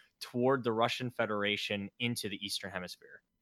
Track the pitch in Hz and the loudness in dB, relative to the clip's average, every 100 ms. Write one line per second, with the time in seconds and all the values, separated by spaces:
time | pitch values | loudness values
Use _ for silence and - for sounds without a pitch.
0 | - _ - 123 127 135 117 110 120 - | -20 _ -6 2 4 4 2 4 2 2
1 | 123 - 110 104 101 101 - 101 101 - | -2 0 0 2 2 0 0 -4 -4 -4
2 | 120 117 104 98 101 - 95 95 90 - | -2 -2 -4 -6 -6 -6 -6 -6 -8 -12
3 | - - _ _ | -18 -20 _ _